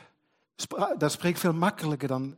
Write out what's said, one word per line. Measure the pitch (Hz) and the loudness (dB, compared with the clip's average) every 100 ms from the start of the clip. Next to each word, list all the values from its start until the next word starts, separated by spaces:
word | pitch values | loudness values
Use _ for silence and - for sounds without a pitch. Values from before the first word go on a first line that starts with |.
| - _ _ _ _ - | -20 _ _ _ _ -12
spra-, | - 311 208 - | -8 -2 0 2
dat | 151 | 0
spreekt | - 175 170 | 2 0 2
veel | 180 | 2
makkelijker | 165 185 - 156 143 139 | 4 2 2 -2 -2 -2
dan | 131 135 | -2 -4